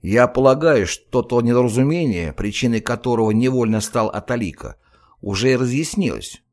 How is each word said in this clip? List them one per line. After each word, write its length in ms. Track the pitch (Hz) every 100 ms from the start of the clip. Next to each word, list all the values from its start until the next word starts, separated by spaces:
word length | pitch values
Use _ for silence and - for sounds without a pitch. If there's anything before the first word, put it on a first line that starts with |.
Я 260 | 87 110 123
полагаю, 580 | 127 131 135 160 139 90
что 360 | - _ 120
то 200 | 120 123
недоразумение, 920 | 117 120 123 110 135 170 156 90 80
причиной 480 | 69 101 107 127 113
которого 500 | - 117 127 117 110
невольно 500 | 110 127 127 117 110
стал 280 | 104 - 107
Аталика, 680 | - - 123 98 73 - - _ _ _ _
уже 340 | 98 98 127 131
разъяснилось. 880 | 127 131 160 - 170 60 - - _